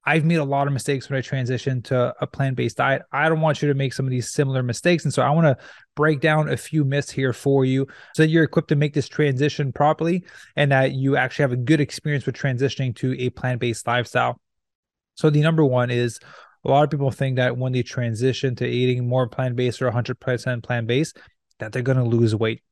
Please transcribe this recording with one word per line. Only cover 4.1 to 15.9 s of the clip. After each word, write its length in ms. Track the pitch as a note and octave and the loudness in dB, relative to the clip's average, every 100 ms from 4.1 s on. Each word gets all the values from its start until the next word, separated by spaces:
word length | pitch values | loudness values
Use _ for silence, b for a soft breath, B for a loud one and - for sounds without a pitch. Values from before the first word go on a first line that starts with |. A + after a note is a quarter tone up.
these 200 | B2+ A#2 | -2 -4
similar 320 | - C3+ C3 | -2 0 0
mistakes. 400 | B2 A#2 F3 E3+ | -2 -2 0 0
And 100 | D3+ | 0
so 80 | - | 0
I 80 | B2+ | 2
wanna 280 | D#3 D#3+ B2+ B B B - | 4 4 2 B B B 0
break 240 | D3+ D3 | 0 2
down 300 | D#3 D#3 D3+ | 2 2 0
a 80 | C3+ | -4
few 260 | - D#3 | -2 0
myths 280 | C#3 C#3+ C#3 | 0 0 -4
here 200 | - C3+ | -2 -2
for 300 | A#2 C#3 C#3 | 0 2 2
you 220 | C3 C3+ C3+ B B - | 4 0 -2 B B 0
so 80 | |
that 60 | D#3 | 4
you're 160 | E3 D3+ | 4 2
equipped 240 | - - | 0 0
to 60 | D3 | 0
make 180 | D3+ | 2
this 160 | D3 - | -2 -4
transition 600 | - D3 B2+ D3 - C#3 | -2 0 2 -2 0 -6
properly 520 | - D3 D#3 E3 F3+ B B B - | 0 0 2 -2 -2 B B B -2
and 160 | C#3+ | 2
that 220 | C3+ C3+ | 4 2
you 220 | C3+ C3+ C#3 | 0 0 0
actually 280 | B2+ - | 0 0
have 80 | C#3+ | 0
a 60 | B2 | 0
good 240 | A#2+ D#3 | 2 2
experience 440 | D3 - D3+ C#3+ C3+ | 2 -4 -4 -4 -4
with 100 | B2 | -4
transitioning 600 | C#3 B2 C3+ - C3 A2+ | -4 0 -2 -2 -6 -4
to 180 | B2+ C3 | -4 -2
a 100 | B2 | -4
plant-based 560 | - B2+ B2 A#2+ A2+ - | -4 -4 -2 -4 -4 -2
lifestyle. 560 | A#2+ A#2 B2 B2 B2 _ _ _ _ _ _ _ - | -2 0 0 0 -4 _ _ _ _ _ _ _ 0
So 140 | D#3 | 2
the 120 | D3 | 4
number 240 | D3+ D#3+ C#3+ | 2 4 2
one 260 | B2+ B2 | 2 0